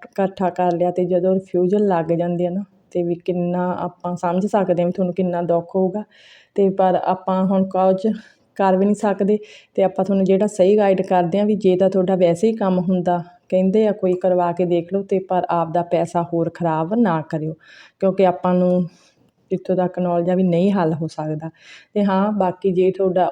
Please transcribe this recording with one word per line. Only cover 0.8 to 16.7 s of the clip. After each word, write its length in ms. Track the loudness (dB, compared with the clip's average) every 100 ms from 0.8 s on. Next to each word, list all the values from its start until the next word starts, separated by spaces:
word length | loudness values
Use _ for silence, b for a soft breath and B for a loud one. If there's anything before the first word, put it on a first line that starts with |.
| -2
ਤੇ 140 | -2 0
ਜਦੋਂ 280 | 0 2 0
ਰਿਫਿਊਜ਼ਲ 520 | -2 -2 0 2 2
ਲੱਗ 240 | 0 0
ਜਾਂਦੀ 320 | -2 -2 -2 -2
ਆ 40 |
ਨਾ, 140 | -4 -8 _ _
ਤੇ 120 | -4
ਵੀ 120 | -4 -4
ਕਿੰਨਾ 560 | -4 -4 -2 -2 -4 -4
ਆਪਾਂ 360 | -8 -8 -8 -4
ਸਮਝ 300 | -2 -2 0
ਸਕਦੇ 360 | 0 0 0
ਹਾਂ 60 | 0
ਵੀ 40 |
ਤੁਹਾਨੂੰ 220 | -2 -4
ਕਿੰਨਾ 280 | -2 -2 -2
ਦੁੱਖ 320 | -2 -2 -2 -2
ਹੋਊਗਾ। 280 | -2 -2 -12 b b b b 0
ਤੇ 140 | 0
ਪਰ 260 | 2 2 2
ਆਪਾਂ 460 | 0 -4 -2 0 2
ਹੁਣ 220 | 0 0
ਕੁਝ 380 | 2 2 2 -2 -4 B B _ -2
ਕਰ 180 | 0 2
ਵੀ 80 | 2
ਨਹੀਂ 100 | 0
ਸਕਦੇ 420 | -2 0 0 0 B B B -2
ਤੇ 80 |
ਆਪਾਂ 220 | 0 0 0
ਤੁਹਾਨੂੰ 200 | 0 2
ਜਿਹੜਾ 220 | 2 0
ਸਹੀ 300 | 2 4 4
ਗਾਈਡ 240 | 4 2
ਕਰਦੇ 380 | 2 0 2 0
ਹਾਂ 60 | 0
ਵੀ 100 | 2
ਜੇ 200 | 2 2
ਤਾਂ 120 | 2
ਤੁਹਾਡਾ 260 | 2 0 2
ਵੈਸੇ 320 | 2 2 0
ਹੀ 60 |
ਕੰਮ 260 | 0 0 0
ਹੁੰਦਾ, 380 | 0 0 0 -2 -4 -18 -4
ਕਹਿੰਦੇ 360 | 0 2 2 0
ਆ 40 |
ਕੋਈ 220 | 0 -2
ਕਰਵਾ 380 | 0 2 2 0
ਕੇ 140 | 0 0
ਦੇਖ 260 | 0 -2
ਲਓ, 100 | -6
ਤੇ 160 | -2 -4
ਪਰ 260 | 0 -2 0
ਆਪਦਾ 320 | -2 0 -2
ਪੈਸਾ 400 | 0 -2 -2 -2 -2
ਹੋਰ 160 | -2 -4
ਖਰਾਬ 400 | -2 -2